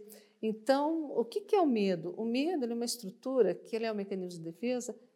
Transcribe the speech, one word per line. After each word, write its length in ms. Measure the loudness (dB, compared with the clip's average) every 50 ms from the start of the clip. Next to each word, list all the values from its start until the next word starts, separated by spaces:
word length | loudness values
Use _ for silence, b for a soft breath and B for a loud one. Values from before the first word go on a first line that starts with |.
| -14 B B B B B B B
Então, 680 | -4 -4 -4 0 2 2 4 4 4 2 0 -2 -2 -2
o 120 | 0 0 0
que 160 | 0 -2 -6
que 160 | -2 2 4
é 40 | 4
o 60 | 6
medo? 480 | 6 4 4 4 4 2 0 -2 -4 -6
O 80 | -4 -2
medo, 400 | 0 0 0 0 0 0 0 -2
ele 80 | -2
é 40 | -2
uma 80 | -2 -4
estrutura 680 | -4 -4 -6 -8 -12 -12 -8 -6 0 4 4 4 4 4
que 200 | -2 -4 -6 -6
ele 120 | -4 -2
é 60 | -2
um 40 | -4
mecanismo 480 | -4 -4 -4 -4 -6 -6 -6 -8 -8 -10
de 60 | -10
defesa, 440 | -8 -4 -4 -2 -2 -2 -4 -8 -10 B B B B